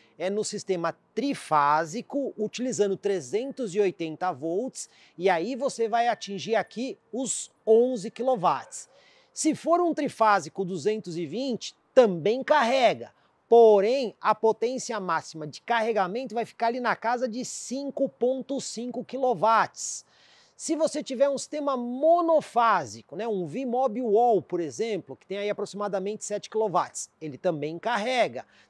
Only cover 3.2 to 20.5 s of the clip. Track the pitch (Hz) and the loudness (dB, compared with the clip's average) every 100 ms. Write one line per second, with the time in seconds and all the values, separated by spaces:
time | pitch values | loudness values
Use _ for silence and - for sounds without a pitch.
3.2 | 127 202 269 - 226 185 196 - 165 151 | -4 -4 -4 -6 -4 0 0 0 -6 -4
4.2 | 180 139 160 180 262 - - _ _ - | -4 -4 -4 -4 -4 -8 -16 _ _ 0
5.2 | 185 170 196 262 262 - 226 233 240 214 | 2 2 0 -4 -4 -2 0 2 2 0
6.2 | - 196 143 220 - - 254 - _ 226 | -4 -8 -2 0 -2 -6 -8 -10 _ -6
7.2 | 254 - - _ - 220 247 247 202 - | -4 -6 -10 _ 4 6 6 0 -6 -4
8.2 | 254 254 170 135 - - - _ _ _ | -2 2 2 0 -4 -16 -18 _ _ _
9.2 | _ - 311 269 294 339 349 311 277 - | _ -4 -2 0 2 2 2 0 -4 2
10.2 | 220 202 151 - 185 185 160 214 185 165 | 4 4 0 -6 -6 -4 -2 -2 -4 -8
11.2 | 156 196 277 220 - - _ - 233 170 | -6 -4 -4 -4 -8 -16 _ 4 6 4
12.2 | 160 247 262 302 233 269 233 127 110 _ | 0 0 2 4 4 4 2 2 -8 _
13.2 | _ _ - 233 226 208 202 269 226 - | _ _ 6 8 10 8 6 0 -2 -2
14.2 | 196 214 220 214 226 254 - 220 185 160 | -2 2 2 0 -2 -4 -6 -4 -2 -2
15.2 | - 160 151 - - 233 220 214 180 220 | -4 -10 -12 -8 -2 0 0 0 0 -4
16.2 | 262 220 220 - 233 254 240 185 220 240 | -6 -6 -6 -2 -2 0 -2 -2 -2 -2
17.2 | 254 226 247 - - 262 277 - 269 - | -4 -6 -10 -10 -10 -8 -6 -2 -4 0
18.2 | 247 262 - 277 - - 247 262 - 254 | 0 0 -4 -8 -8 -10 -10 -10 -10 -2
19.2 | 254 190 214 220 170 - - - - _ | -2 2 4 4 2 -4 -10 -12 -16 _
20.2 | _ _ _ | _ _ _